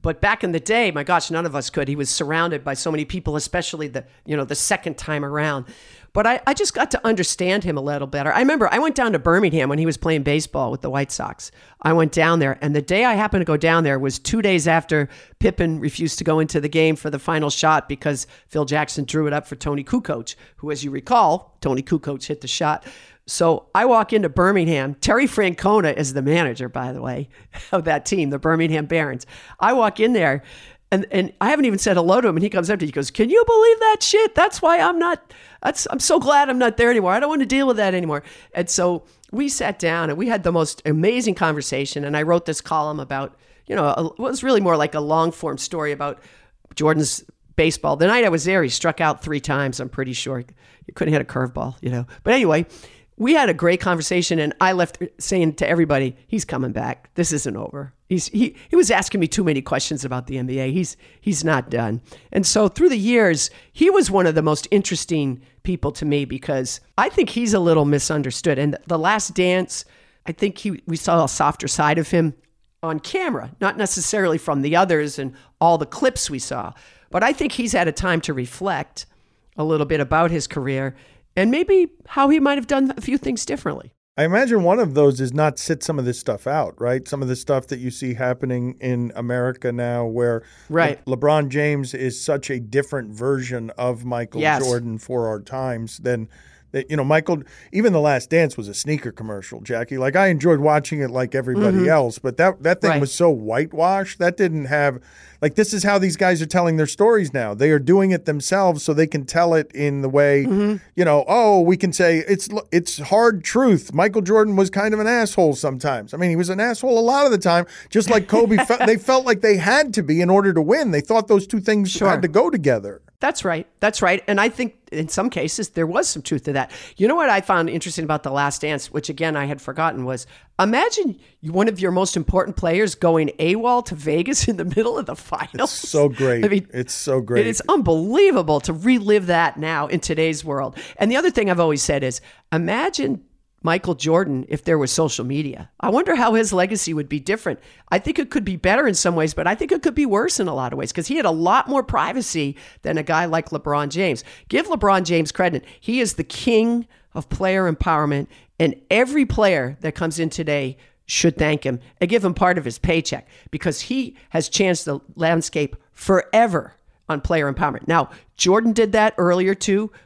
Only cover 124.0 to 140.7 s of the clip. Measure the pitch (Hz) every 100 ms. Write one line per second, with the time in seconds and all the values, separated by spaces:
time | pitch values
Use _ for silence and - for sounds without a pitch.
124 | 185 196 - 202 226 233 240 _ _ -
125 | 156 - 226 180 156 - 208 - 160 202
126 | 339 - - 147 - 135 127 - - -
127 | 208 330 294 196 190 185 165 165 175 160
128 | 156 151 143 139 143 - 151 147 - 151
129 | 147 139 160 151 139 139 - 135 165 131
130 | 127 127 - - _ - 196 240 453 453
131 | 330 185 _ _ 156 175 226 185 185 180
132 | 190 185 156 185 185 - 175 175 214 -
133 | 170 165 151 - 160 208 240 247 240 156
134 | 147 151 185 269 - 190 170 160 226 226
135 | 185 143 - - - 113 - - - 151
136 | 143 120 135 120 202 196 190 123 123 -
137 | - 131 107 120 220 220 - 349 170 160
138 | 185 277 392 247 160 147 - 160 208 254
139 | 202 208 180 170 165 - 156 160 147 170
140 | - 156 160 151 151 139 135